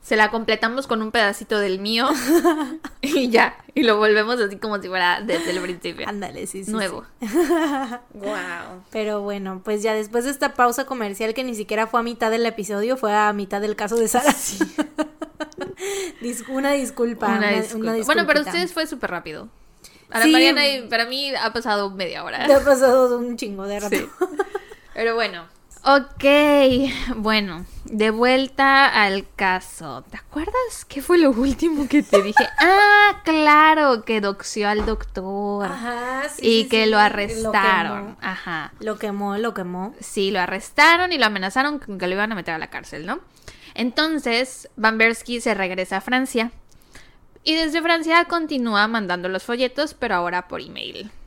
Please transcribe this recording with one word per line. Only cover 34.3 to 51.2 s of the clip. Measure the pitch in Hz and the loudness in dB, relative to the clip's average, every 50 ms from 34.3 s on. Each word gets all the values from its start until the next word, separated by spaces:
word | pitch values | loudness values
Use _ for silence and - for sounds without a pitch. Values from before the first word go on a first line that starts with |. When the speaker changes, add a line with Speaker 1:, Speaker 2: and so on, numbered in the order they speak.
| 196 196 - - - 220 208 | -4 -4 -10 -8 -4 -2 0
Speaker 1:
al | 208 208 208 208 | 0 0 0 0
doctor. | 226 214 214 - - - 202 185 190 196 202 208 202 202 202 202 | -2 -4 -4 -6 -10 -10 -10 -8 -6 -6 -4 -4 -4 -4 -4 -4
Speaker 2:
Ajá, | 190 277 269 233 240 240 240 240 247 262 269 277 294 | -6 -6 -8 -8 -8 -8 -8 -6 -6 -6 -6 -6 -8
sí, | 294 - - | -8 0 2
Speaker 1:
Y | 220 226 226 220 | 4 4 4 4
Speaker 2:
sí, | - | 2
Speaker 1:
que | 233 220 220 | 2 4 4
Speaker 2:
sí, | 220 | 4
Speaker 1:
lo | 214 | 6
Speaker 2:
lo | 208 208 | 6 4
Speaker 1:
arrestaron. | 208 196 208 202 208 226 220 226 220 214 208 196 196 190 180 170 156 123 - 202 | 4 4 0 -4 -4 -4 -4 -4 0 2 2 4 4 4 4 2 -2 -4 -8 -10
Speaker 2:
quemó. | 208 - - | -12 -14 -10
Speaker 1:
Ajá. | - 190 185 185 - 180 170 160 147 - - - | -8 -8 -8 -8 -8 -8 -6 -6 -6 -8 -12 -10
Speaker 2:
Lo | 214 214 214 | -8 -8 -6
quemó, | 208 - 208 196 202 202 202 196 | -6 -6 -6 -6 -6 -6 -4 -4
lo | 202 226 233 190 | -4 -4 -4 -6
quemó. | 202 185 180 180 180 185 - 143 - | -6 -8 -8 -6 -8 -8 -10 -12 -16
Speaker 1:
Sí, | - - - 214 196 190 | -18 -8 -4 -2 0 0
lo | 214 185 | 0 0
arrestaron | 185 190 185 190 - - - - 294 320 339 339 359 359 349 | -2 -2 -4 -8 -10 -6 2 6 6 6 6 6 2 0 0
y | |
lo | 294 247 | 2 2
amenazaron | 214 208 196 185 196 - 262 269 294 294 277 | 0 0 -2 -6 -2 -2 0 -2 -2 -2 -6
con | - - 202 | -10 -12 -8
que | 185 185 | -6 -4
lo | 180 185 | -2 -2
iban | 196 208 214 226 | -2 -2 -2 -4
a | |
meter | 190 165 - 165 | -6 -6 -6 -6
a | |
la | 160 156 - | -8 -8 -10
cárcel, | - 143 - - - 143 156 | -12 -14 -14 -12 -14 -14 -10
¿no? | 185 247 349 - _ _ _ _ - - - - - - | -10 -10 -10 -10 _ _ _ _ -20 -20 -20 -20 -16 -6
Entonces, | - 233 254 233 - 302 320 320 294 - 247 233 233 254 254 - - - - _ | -4 -4 -2 0 0 0 0 -2 -4 -2 -2 -2 -2 -2 -4 -8 -18 -20 -20 _
Van | - 214 220 220 | 0 0 0 2
Bersky | 220 220 226 226 - - - 240 233 | 4 2 2 2 0 -6 -8 -8 -2
se | - 240 214 | 0 0 0
regresa | 196 190 180 185 185 185 - - | 0 -2 -4 -2 -4 -4 -4 -4
a | 190 | -6
Francia. | - - 247 254 262 262 - 233 220 240 - - - _ - - _ _ _ - - - _ - _ _ _ - _ | -2 -2 -2 -2 -2 -2 -2 -2 -2 -2 -6 -14 -20 _ -20 -20 _ _ _ -20 -20 -20 _ -20 _ _ _ -6 _
Y | - 311 | 0 0
desde | 320 330 311 285 339 | 0 0 0 -2 -2
Francia | 320 339 339 330 320 320 320 339 339 | 0 2 0 0 2 2 4 4 4
continúa | 330 339 339 320 302 311 262 240 233 214 202 208 214 | 2 -2 -4 -2 -2 -4 -4 -2 0 2 2 2 2
mandando | 233 226 208 175 175 180 175 185 | 0 -4 -2 -2 -4 -4 -2 -4
los | 190 185 - | -4 -4 -4
folletos, | - 240 240 262 247 254 - 302 294 - | -4 -2 -2 -2 -2 0 -2 -4 -4 -4
pero | _ - 233 202 | _ -4 -2 -2
ahora | 180 175 175 180 180 180 - | 0 -2 -2 -4 -4 -6 -6
por | 175 170 | -12 -12
email. | - - - - - - - - 190 214 - - | -12 -12 -14 -12 -12 -12 -12 -14 -14 -14 -16 -20